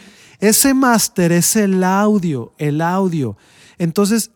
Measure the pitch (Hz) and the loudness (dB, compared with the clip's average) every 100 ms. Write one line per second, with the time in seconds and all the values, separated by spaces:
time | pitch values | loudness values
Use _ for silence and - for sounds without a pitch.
0 | - - - - 202 214 277 262 262 226 | -20 -20 -20 -2 0 2 2 2 2 2
1 | - - 170 175 170 220 202 185 185 196 | 0 -2 0 2 0 0 0 0 0 2
2 | 214 214 175 131 113 - 151 147 165 190 | 2 0 -2 -6 -8 -6 -4 -2 -2 -2
3 | 190 165 120 101 _ _ - - 170 180 | -2 -2 -4 -8 _ _ -18 -6 -4 0
4 | 202 226 - | 0 0 -4